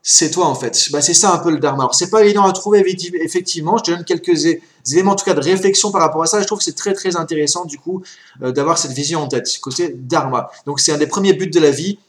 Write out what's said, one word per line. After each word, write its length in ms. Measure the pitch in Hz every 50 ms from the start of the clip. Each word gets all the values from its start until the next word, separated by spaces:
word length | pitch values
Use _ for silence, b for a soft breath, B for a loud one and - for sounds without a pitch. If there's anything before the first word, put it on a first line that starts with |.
c'est 280 | _ - - - 165 147
toi, 160 | 156 180 175
en 80 | 151 135
fait. 340 | - 131 117 - - - -
Bah, 100 | 147 -
c'est 100 | - 185
ça 220 | 170 - - 202 175
un 40 | 160
peu 100 | - 170
le 80 | 160 139
dharma. 240 | 143 143 135 135
Alors, 120 | 131 123 -
c'est 140 | - 180 185
pas 160 | 214 220 208
évident 220 | 208 202 202 196
à 60 | 190
trouver, 280 | 190 185 - 208 208 202
effecti-, 320 | 190 185 185 - 175 175 180 165
effectivement. 560 | 165 160 - 180 180 - - 165 151 165 208
Je 60 | 226
te 80 | - 175
donne 140 | 170 175 165
quelques 420 | - 180 165 - - 175 151 151
é-, 160 | 165 160 160 B B B B B 123
éléments, 220 | 139 175 190 202
en 40 | 196
tout 100 | 196 -
cas, 80 | 196 180
de 60 | 185
réflexion 480 | 156 160 190 190 190 196 190 - - 208
par 100 | 190 185
rapport 220 | 165 151 156 156
à 40 | 165
ça. 140 | - 214 208
Je 60 | 196
trouve 140 | 202 220 202
que 40 | -
c'est 100 | - -
très, 200 | - - 202 190
très 220 | 196 - 190 175
intéressant, 500 | 170 160 156 165 156 151 143 151 175 180
du 120 | 160 143 -
coup, 220 | _ 165 185 185 185 B B B B B B 139
euh, 80 | 131 127
d'avoir 280 | 127 143 143 160 165 -
cette 140 | - 135
vision 280 | 127 131 143 143 170 160
en 80 | 147 139
tête, 300 | 139 120 - - - -
côté 340 | - 135 123 - 175 156 135
dharma. 540 | 127 131 123 165 160 143 135 131 117 - B B B B
Donc, 160 | 143 143 135
c'est 120 | - -
un 40 | 151
des 100 | 147 151
premiers 280 | 151 - 202 196 196 180
buts 160 | 151 190 170
de 100 | 156 170
la 100 | 156 143
vie 280 | 135 127 165 196 202 - _